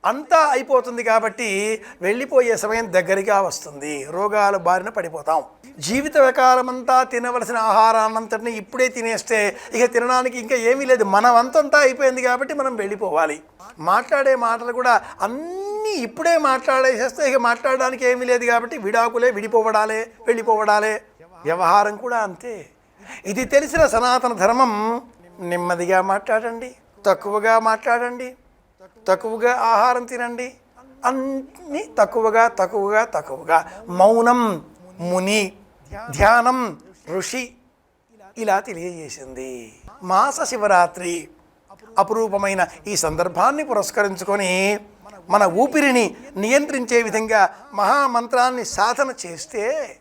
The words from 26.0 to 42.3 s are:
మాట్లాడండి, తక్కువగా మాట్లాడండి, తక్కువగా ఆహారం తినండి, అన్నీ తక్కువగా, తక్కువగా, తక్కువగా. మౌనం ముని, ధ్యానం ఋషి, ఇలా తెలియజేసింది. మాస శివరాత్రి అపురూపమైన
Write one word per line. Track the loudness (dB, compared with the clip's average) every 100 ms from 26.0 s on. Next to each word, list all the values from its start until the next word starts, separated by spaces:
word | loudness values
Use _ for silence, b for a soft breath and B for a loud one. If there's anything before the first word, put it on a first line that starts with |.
| 2
మాట్లాడండి, | -2 0 -2 -2 -10 -14 -16 _ _ 0
తక్కువగా | 0 -2 -2 2 2 2
మాట్లాడండి, | 0 0 0 -2 -8 -14 -16 _ _ _ _ -20 _ 0
తక్కువగా | 0 0 0 0 2 2
ఆహారం | 4 4 2 -4
తినండి, | -8 -8 -8 -12 -14 _ _ -20 -4 -2
అన్నీ | -2 -4 -6 -10 -20 -10 -10 -6 0
తక్కువగా, | 0 2 0 2 2 0
తక్కువగా, | -2 -2 0 0 0
తక్కువగా. | -4 -8 -12 0 0 0 -16 -12 4
మౌనం | 6 6 4 2 0 -4 -10 -20 -20 -10 -4
ముని, | -2 0 0 -2 -8 _ _ -18 -16 -12 2
ధ్యానం | 4 6 4 0 -4 -8 -20 _ -10 -8
ఋషి, | -6 -10 -10 _ _ _ _ _ _ _ -20 -8
ఇలా | -2 -2 -2
తెలియజేసింది. | -10 -10 -12 -16 -16 -16 -12 -12 -12 -16 -20 -20 -16 0
మాస | 2 2 0 -6
శివరాత్రి | -2 4 4 4 0 -8 -8 -10 _ _ _ _ -20 -4 -2
అపురూపమైన | 0 0 -2